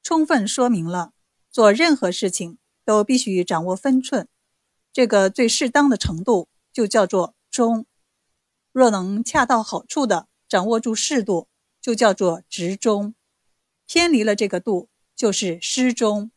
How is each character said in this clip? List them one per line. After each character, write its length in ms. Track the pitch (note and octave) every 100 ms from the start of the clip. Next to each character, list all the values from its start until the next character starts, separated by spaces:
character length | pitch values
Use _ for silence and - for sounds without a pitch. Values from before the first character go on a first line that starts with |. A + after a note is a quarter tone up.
充 220 | - E4 D#4
分 220 | D4+ G3+
说 220 | - B3
明 160 | G#3+ E3
了 280 | F3+ E3+ _ _ _ _
做 200 | - G#3+
任 220 | G#3+ E4+
何 160 | C#4+ F3+
事 220 | F3+ F#3+
情 260 | - E3+ - _ _ -
都 180 | G#3+
必 140 | G#3 B3
须 260 | A3+ F#3
掌 220 | F3 E3 F3
握 100 | F#3+
分 260 | C#4 C4
寸， 260 | B3+ A#3+ - _ _ _ _ _ _
这 160 | - A#3+
个 220 | G#3 F#3+
最 200 | - A#3
适 200 | - C4
当 200 | C#4+ C#4+
的 80 | A#3
程 260 | - E3
度 240 | G3+ G3+ - _ _
就 160 | - G#3
叫 180 | A3+ F#3
做 300 | F#3+ E3+ _ _
中。 340 | - A#3 A3+ - _ _ _ _ _ _ _ _
若 180 | B3+ B3
能 320 | G3+ F#3 G3+
恰 240 | A#3 D4+ B3
到 160 | A#3+
好 240 | G#3+ F#3+ -
处 220 | D4+ B3+
地 220 | F3 - _ _
掌 180 | G3 G3+
握 120 | A3+
住 160 | A#3 A3
适 260 | - C#4+
度， 280 | G3 E3+ - _ _ _
就 120 | -
叫 200 | A3+ A3+
做 280 | F#3+ F#3 E3 _
执 300 | - F3 F#3+
中。 380 | A#3 G3+ G#3 - _ _ _ _ _ _ -
偏 240 | E4 F4
离 140 | C#4
了 100 | G#3+
这 140 | G#3 G3+
个 140 | F3+
度， 260 | A3+ F#3 - _ _
就 160 | - A3
是 300 | F#3 F#3+ E3+
失 320 | - - B3+
中。 380 | A#3+ A3 G#3 G#3+